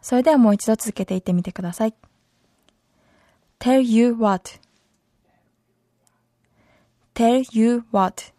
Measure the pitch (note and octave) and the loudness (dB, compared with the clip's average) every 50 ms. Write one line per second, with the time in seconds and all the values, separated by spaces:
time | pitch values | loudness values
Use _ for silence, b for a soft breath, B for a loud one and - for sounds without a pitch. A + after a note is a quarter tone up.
0 | _ - B3 B3 B3+ D#4+ D#4 C#4 A#3+ G#3+ G#3 G3+ - - A3 A3+ - A3 - - | _ -2 -2 0 2 2 4 4 4 4 4 2 0 -2 -2 -2 -4 -10 -8 -8
1 | F#3+ - F#3+ F#3 _ - F3+ F3 F3 F#3 - - F#3 F3 F3 - A3 A3+ A3 _ | -8 -6 -6 -8 _ -4 -4 -4 -4 -6 -12 -10 -10 -10 -6 -4 -6 -6 -6 _
2 | _ _ _ _ _ _ _ _ _ _ _ _ _ _ _ _ _ _ _ _ | _ _ _ _ _ _ _ _ _ _ _ _ _ _ _ _ _ _ _ _
3 | _ _ _ _ _ _ _ _ _ _ _ _ - B3 C4 C4+ C4 A#3+ A3 A3+ | _ _ _ _ _ _ _ _ _ _ _ _ -2 2 2 2 2 2 2 4
4 | A#3 B3 A#3 A3+ A3+ G#3 G3 F#3 _ - - - _ _ _ _ _ _ _ _ | 4 2 2 0 0 0 -2 -2 _ -12 -20 -20 _ _ _ _ _ _ _ _
5 | _ _ _ _ _ _ _ _ _ _ _ _ _ _ _ _ _ _ _ _ | _ _ _ _ _ _ _ _ _ _ _ _ _ _ _ _ _ _ _ _
6 | _ _ _ _ _ _ _ _ _ _ _ _ _ _ _ _ _ _ _ _ | _ _ _ _ _ _ _ _ _ _ _ _ _ _ _ _ _ _ _ _
7 | _ _ _ - A#3 A3+ B3 C4 C4 - - A3 A3 A#3 A#3+ A#3+ A#3 _ - G3+ | _ _ _ 0 0 2 2 0 -2 -2 -2 0 0 2 0 -2 -6 _ -2 -2
8 | F#3+ F#3 - - - - _ | -2 -2 -4 -10 -20 -20 _